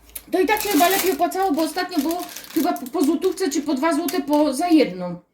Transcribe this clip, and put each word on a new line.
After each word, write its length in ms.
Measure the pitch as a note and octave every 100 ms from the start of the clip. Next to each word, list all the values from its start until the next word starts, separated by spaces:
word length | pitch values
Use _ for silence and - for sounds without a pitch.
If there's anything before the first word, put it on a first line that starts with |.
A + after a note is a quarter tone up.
| _ - -
To 100 | F4+
i 60 | F4+
tak 140 | G#4+
się 80 | G#4
chyba 200 | D#4+ F4
lepiej 240 | F#4+ F4+
opłacało, 400 | - E4+ F#4 G4
bo 100 | D4
ostatnio 360 | D#4 F#4 F#4 F4
było 200 | C#4+ F4 - - -
chyba 180 | D#4+ D4+
po, 140 | - B3
po 160 | E4+
złotówce 460 | C#4+ E4 F#4 - F4
czy 120 | D#4+
po 120 | -
dwa 180 | C4 E4
złote 280 | D4+ F4 F4+
po, 340 | C#4+ D4 D4+
za 140 | B3+ F4
jedną 480 | D#4 G3 F#3 F3+ F3 _